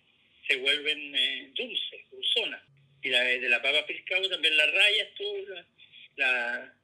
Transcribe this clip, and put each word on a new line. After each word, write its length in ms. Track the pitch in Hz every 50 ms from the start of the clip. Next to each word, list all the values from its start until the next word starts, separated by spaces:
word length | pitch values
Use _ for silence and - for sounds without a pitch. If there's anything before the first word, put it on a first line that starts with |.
| _ _ _ _ _ _ _ _ - -
se 80 | 139
vuelven, 580 | 127 131 143 147 147 143 151 151 147 143 143 139
eh, 360 | 135 135 139 135 127 - 135 131
dulces, 560 | - 247 233 196 - - - - - - _
dulzonas. 520 | - - - - - 240 202 147 - - - _ _ _ _ _ _ _
Y 60 | - 135
la, 100 | 127 123
de 260 | 123 127 123 123 127 123
la 120 | 117 -
papa 240 | 139 135 147 151 147
pilcahue 420 | - 160 - - - 185 185 190 185
también 280 | 180 151 147 160 156
la 100 | 151 151
rayas, 420 | 151 - - 202 - 208 302 - - -
tú 300 | - 202 202 202 196 196 202
la, 180 | 185 175 170 _ _ - - - - - - - _
la, 580 | 143 139 135 127 123 120 120 123 123 127 - - _